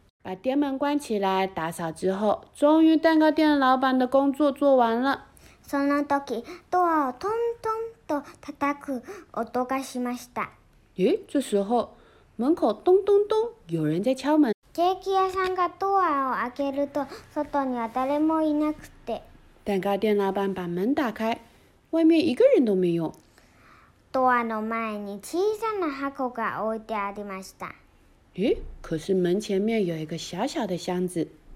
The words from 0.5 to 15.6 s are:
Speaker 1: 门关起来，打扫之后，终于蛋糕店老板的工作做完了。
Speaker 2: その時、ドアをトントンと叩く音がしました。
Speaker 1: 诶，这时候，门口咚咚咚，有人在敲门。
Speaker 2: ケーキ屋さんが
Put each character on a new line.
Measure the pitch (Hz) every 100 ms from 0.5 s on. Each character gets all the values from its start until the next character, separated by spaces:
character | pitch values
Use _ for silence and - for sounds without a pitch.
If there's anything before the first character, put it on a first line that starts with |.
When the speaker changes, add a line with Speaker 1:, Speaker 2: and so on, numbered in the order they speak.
| 277
Speaker 1:
门 | 285 269
关 | 285 294
起 | - 208
来， | 196 190 190
打 | 190 165
扫 | 175 165
之 | 160 185
后， | 190 208 - - -
终 | 294 320
于 | 320 320
蛋 | 320 320
糕 | 311
店 | 302 311 294
老 | 262 262
板 | 262 262
的 | 247
工 | 269 277
作 | 262 294
做 | 269 285 269
完 | 233 226
了。 | 262 262 - - - - -
Speaker 2:
そ | 285 285
の | 285 294
時、 | 285 285 233 240 359 _
ド | 359
ア | 349 320 277
を |
ト | 254 392
ン | 453 466 466 440 440 453 - -
ト | 294
ン |
と | 269 -
叩 | - 294 285 285
く | - 254 - 392 -
音 | - 233 247 254
が | 269
し | 262 247
ま | 247 247
し | -
た。 | - 190 - _ _ _ -
Speaker 1:
诶， | 190 370 -
这 | 294
时 | 254 208
候， | 196 240 - - _ _ _ -
门 | 240 339
口 | 294
咚 | 208 - 370
咚 | 392 403 415
咚， | 440 466 466 -
有 | 165 151
人 | 160
在 | 214 262
敲 | 262 311
门。 | 277 208 _
Speaker 2:
ケ | - 349
ー | 370
キ | 381
屋 | 381 381
さ | 370 370
ん |
が | 370